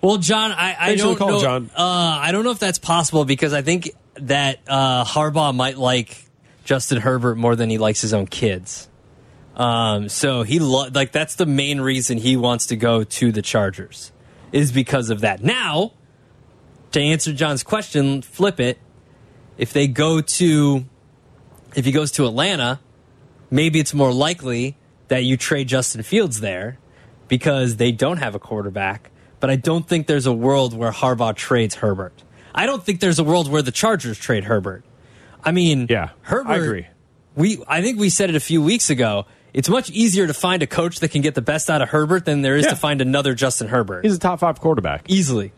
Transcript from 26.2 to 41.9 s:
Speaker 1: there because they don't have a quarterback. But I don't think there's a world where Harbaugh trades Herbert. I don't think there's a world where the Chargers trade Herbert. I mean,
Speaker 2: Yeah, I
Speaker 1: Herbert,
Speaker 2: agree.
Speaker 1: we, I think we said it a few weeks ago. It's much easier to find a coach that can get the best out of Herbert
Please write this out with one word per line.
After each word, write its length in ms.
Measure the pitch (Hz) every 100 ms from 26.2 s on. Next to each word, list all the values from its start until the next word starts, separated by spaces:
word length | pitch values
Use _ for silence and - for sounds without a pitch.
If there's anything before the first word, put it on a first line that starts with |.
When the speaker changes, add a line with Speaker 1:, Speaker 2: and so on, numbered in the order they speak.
| 196 110
Speaker 1:
there 400 | 104 90 104 135 _ - - - -
because 500 | 127 156 139 127 110
they 140 | 120
don't 260 | 117 131 175
have 180 | 127 101
a 40 |
quarterback. 720 | - 110 101 98 95 107 - _ - -
But 100 | 135
I 60 | 135
don't 300 | 143 165 165
think 200 | 170 151
there's 180 | 147 127
a 80 |
world 420 | 117 123 139 127 113
where 160 | 117
Harbaugh 440 | 110 131 120 117 104
trades 400 | - 123 110 -
Herbert. 480 | 110 95 92 - - - - -
I 100 | 214
don't 180 | 277
think 160 | 180 180
there's 200 | 190 160
a 40 |
world 280 | 151 175 151
where 100 | 151
the 100 | 131
Chargers 460 | - 220 208 127 107
trade 280 | - 110 98
Herbert. 380 | 110 95 92 - _ - - - -
I 80 | 151
mean, 360 | 175 175 143 120
Speaker 2:
Yeah, 160 | 117 80
I 40 | -
Speaker 1:
Herbert, 420 | - 233 269 160
Speaker 2:
agree. 240 | 165 98 82 _ _ _ _ -
Speaker 1:
we, 260 | 180 208 -
I 140 | 156
think 180 | 202 226
we 100 | 202
said 200 | - 190
it 60 | 160
a 40 |
few 220 | - 165
weeks 280 | 151 233 -
ago. 360 | 139 117 104 - _ _
It's 160 | - 135
much 200 | 233 240
easier 340 | 165 226 185 175
to 80 |
find 300 | 147 185 180
a 40 | 147
coach 320 | - 170 170
that 80 | 160
can 100 | 156
get 140 | 143 139
the 60 |
best 280 | 120 151 -
out 120 | 156
of 80 |
Herbert 360 | 127